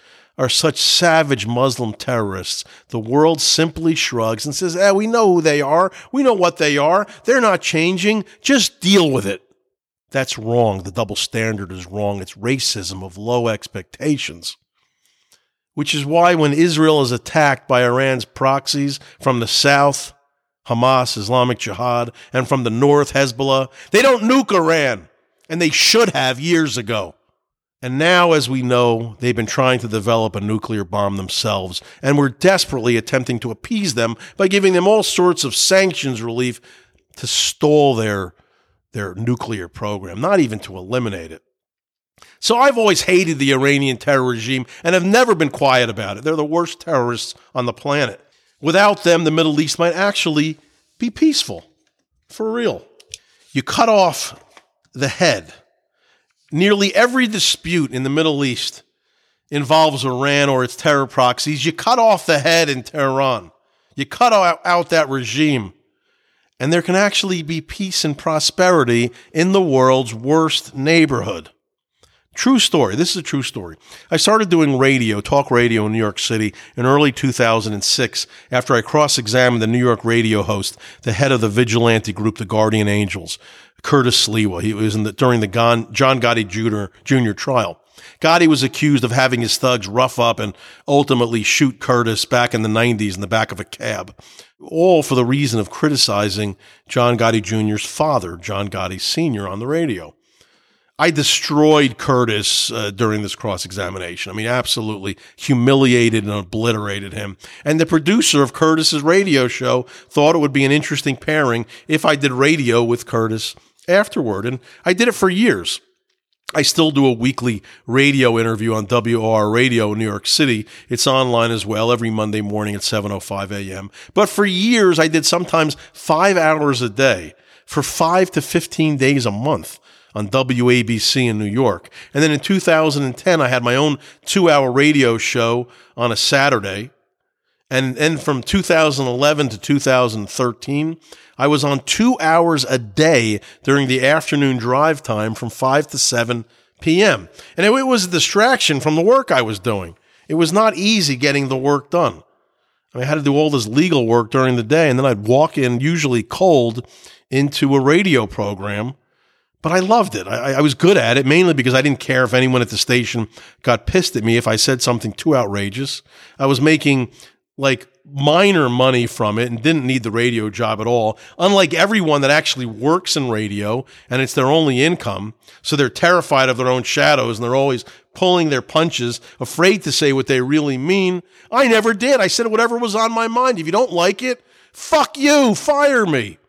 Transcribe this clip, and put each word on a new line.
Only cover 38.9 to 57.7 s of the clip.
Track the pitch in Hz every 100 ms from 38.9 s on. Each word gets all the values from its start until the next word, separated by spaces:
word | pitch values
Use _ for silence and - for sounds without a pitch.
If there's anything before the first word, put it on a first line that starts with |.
their | 117 98 92
nuclear | 117 120 - 104 87
program, | - 104 101 92 92
not | 165 196
even | 123 107
to | - 92
eliminate | 92 127 113 92 82
it. | 80 _ _ _ _ _ _ _ _ - _
So | - 240
I've | 277 240
always | 214 165
hated | - 185 170 143
the | 139
Iranian | 131 139 139 139 123
terror | 147 135
regime | 127 117 113 131 120 -
and | 170
have | 185
never | 185 226 170
been | 170 147
quiet | - 139 127 113
about | 110 101 104
it. |
They're | 151 160
the |
worst | 147 165 170 -
terrorists | - 139 120 117 - - _
on | 131 120
the |
planet. | - 143 143 120 98 _ _ _ _
Without | 143 180 208 202
them, | 170 170
the | 160
Middle | 160 156 147
East | 147 -
might | 170
actually | 165 202 202 170 151 156 - _ _ _ _
be | 233
peaceful. | - 311 285 - 165 - _ _ _ _ _ _
For | - 220
real. | 233 220 104 - _ _ - _ _ _
You | 139
cut | - - 226
off | 208 180 - - - _ - _ _ _
the | 127 139
head. | - 170 104 - - _ _ _ _ _ _ _ _ _
Nearly | 147 196 202 202
every | 196 240 262 240
dispute | 214 - - 165